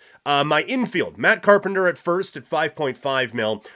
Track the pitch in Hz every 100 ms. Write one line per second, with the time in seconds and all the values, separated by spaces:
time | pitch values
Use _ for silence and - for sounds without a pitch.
0 | - - 143 143 147 151 160 254 214 170
1 | 90 - 165 220 - 202 208 196 180 143
2 | 175 175 185 143 - 156 156 - 143 127
3 | 139 135 123 120 110 107 -